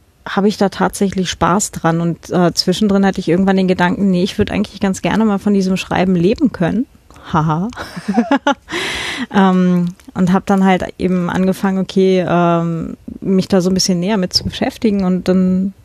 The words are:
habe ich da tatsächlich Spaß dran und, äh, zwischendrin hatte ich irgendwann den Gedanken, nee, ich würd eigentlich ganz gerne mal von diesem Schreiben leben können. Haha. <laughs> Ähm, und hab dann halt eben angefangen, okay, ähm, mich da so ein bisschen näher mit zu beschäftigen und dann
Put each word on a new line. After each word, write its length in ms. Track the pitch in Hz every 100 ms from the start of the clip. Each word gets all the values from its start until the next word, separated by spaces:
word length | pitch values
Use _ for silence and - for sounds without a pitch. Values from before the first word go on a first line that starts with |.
| _ _ -
habe 200 | - 202
ich 100 | -
da 100 | 196
tatsächlich 600 | - 185 - 196 190 180
Spaß 420 | - 165 185 -
dran 280 | - 165 165
und, 300 | 170 160 -
äh, 220 | 180 175
zwischendrin 520 | - - 175 214 196
hatte 140 | 196 190
ich 100 | 175
irgendwann 280 | 175 190 190
den 120 | 185
Gedanken, 420 | 180 175 180 202
nee, 120 | 180
ich 160 | 190 -
würd 140 | 202
eigentlich 260 | 185 208 -
ganz 240 | 196 185
gerne 220 | 175 196
mal 140 | 220 196
von 160 | 208
diesem 220 | 202 185 185
Schreiben 380 | - 170 185
leben 380 | 180 170 - 277
können. 340 | - 170 190 269 _ _ - -
Haha. 360 | 165 156 156 208
<laughs> 60 | 247 - - - 196 226 277 - 277 - 339 381 - - - 247
Ähm, 600 | 202 190 185 180 180 175 180 -
und 200 | - 180
hab 100 | 185
dann 180 | - 196
halt 220 | 190 180 - -
eben 320 | 180 180 175
angefangen, 480 | 165 185 185 196 190
okay, 440 | 180 190 190 190 175
ähm, 680 | 170 170 170 170 165 - - - -
mich 260 | - 190 180
da 140 | 196
so 80 | 175
ein 40 |
bisschen 240 | 190 - 180
näher 200 | 175 220
mit 160 | 185
zu 100 | -
beschäftigen 600 | 185 - - - 226 202
und 220 | 185 185 180
dann 460 | 185 185 185 196 -